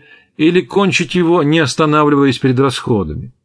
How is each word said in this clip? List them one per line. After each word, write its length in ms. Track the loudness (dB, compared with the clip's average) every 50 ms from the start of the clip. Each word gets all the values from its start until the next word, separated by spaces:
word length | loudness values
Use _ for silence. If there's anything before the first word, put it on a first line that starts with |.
| -10 -20 -20 -20 _ _ _
или 240 | 0 0 2 2 0
кончить 560 | 0 0 -2 0 0 0 0 -2 -2 -2 -2
его, 260 | 0 0 2 2 2
не 160 | 2 2 2 0
останавливаясь 800 | 0 0 0 -2 0 2 2 2 2 2 2 2 2 2 0 0
перед 220 | -2 0 0 0
расходами. 720 | 0 -2 -2 -4 -4 -2 -2 -2 -2 -4 -8 -10 -12 -16 -18 _